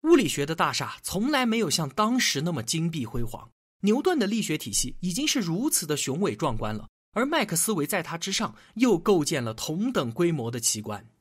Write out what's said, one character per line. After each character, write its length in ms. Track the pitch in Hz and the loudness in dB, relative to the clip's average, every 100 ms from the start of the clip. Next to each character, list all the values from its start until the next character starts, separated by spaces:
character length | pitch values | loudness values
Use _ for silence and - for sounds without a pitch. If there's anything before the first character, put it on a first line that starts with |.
物 120 | 311 339 | 8 6
理 120 | 170 | 6
学 160 | - | 0
的 120 | 143 165 | -2 2
大 180 | 160 | 0
厦 240 | - 123 - | 0 -6 -8
从 260 | - 185 240 | -6 -2 2
来 160 | 294 240 | 2 2
没 140 | 226 | 2
有 100 | 185 | 2
像 180 | - 160 | 0 -2
当 320 | - 214 254 | 0 2 2
时 220 | - 135 | 2 0
那 100 | 165 | 0
么 120 | 151 | -2
金 260 | 110 160 165 | -2 0 0
碧 160 | 165 113 | -2 -4
辉 160 | - | -2
煌， 300 | 117 - - _ _ _ | -2 -4 -14 _ _ _
牛 200 | 196 240 | 2 4
顿 160 | 359 330 | 4 2
的 80 | 208 | 2
力 160 | 220 | 0
学 160 | - 156 | -2 -4
体 160 | - | -2
系 220 | 101 127 - | -2 -2 -4
已 120 | 180 | -4
经 140 | 185 302 | -2 0
是 120 | 285 | 0
如 300 | 175 170 294 | 0 0 0
此 160 | - 147 | 0 0
的 100 | 147 | -4
雄 240 | - 139 | -2 -2
伟 140 | 196 104 | -2 0
壮 220 | 151 117 | -2 -2
观 160 | 107 | -4
了， 140 | 107 - _ _ | -6 -10 _ _
而 160 | 202 269 | -2 0
麦 180 | 320 226 | 0 0
克 100 | 165 | 0
斯 180 | - | 0
韦 120 | 196 147 | 0 0
在 160 | 196 | -2
他 160 | - 165 | -4 -6
之 140 | 196 | -4
上 240 | 196 220 - - - | -4 -4 -8 -16 0
又 220 | 254 170 | 2 4
构 260 | 190 185 | 4 2
建 200 | 143 151 | 2 -2
了 100 | 117 | -4
同 400 | 110 - 160 240 | -6 -6 -4 -2
等 180 | 247 123 | 0 -2
规 200 | 113 175 | 0 0
模 180 | 156 117 | 0 -4
的 100 | 123 | -2
奇 220 | - 110 | -2 -2
观。 260 | 107 104 - _ | -6 -10 -12 _